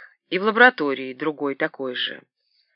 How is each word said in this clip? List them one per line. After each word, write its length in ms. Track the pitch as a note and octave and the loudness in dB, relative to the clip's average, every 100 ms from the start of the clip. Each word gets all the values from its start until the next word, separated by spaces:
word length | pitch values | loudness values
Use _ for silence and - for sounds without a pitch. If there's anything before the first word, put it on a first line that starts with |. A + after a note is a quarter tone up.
| - _ - | -20 _ -6
и 100 | F#3 | -2
в 40 | |
лаборатории 720 | G#3+ G#3+ B3 B3 D3 C3 C3 | 0 6 6 6 -2 -2 -6
другой 400 | B2+ D3+ C#3+ C#3+ | -6 -6 -4 -6
такой 400 | C3+ D#3 - C3 | -4 -6 -6 -8
же, 280 | B2 - - - _ _ _ _ | -6 -8 -10 -20 _ _ _ _